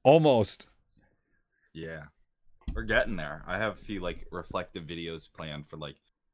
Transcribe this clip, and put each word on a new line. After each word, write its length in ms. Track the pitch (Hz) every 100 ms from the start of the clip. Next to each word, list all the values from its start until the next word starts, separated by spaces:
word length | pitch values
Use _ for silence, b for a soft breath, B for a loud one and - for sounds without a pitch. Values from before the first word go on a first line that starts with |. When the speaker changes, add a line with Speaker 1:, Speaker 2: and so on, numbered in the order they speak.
Speaker 1:
Almost. 640 | 131 160 156 120 104 - - _ _ _ _ _ _ _ _ _ _
Speaker 2:
Yeah. 300 | 80 82 80 76 _ _ _ _ - -
We're 100 | -
getting 320 | 113 113 127 92
there. 280 | 76 80 -
I 100 | 92
have 160 | 107
a 40 | 92
few, 220 | - 101
like, 280 | 87 78 -
reflective 520 | 87 82 92 87 92 78
videos 460 | 85 82 80 -
planned 360 | - 80 76 73
for, 100 | 80
like, 180 | 73 - _ _ _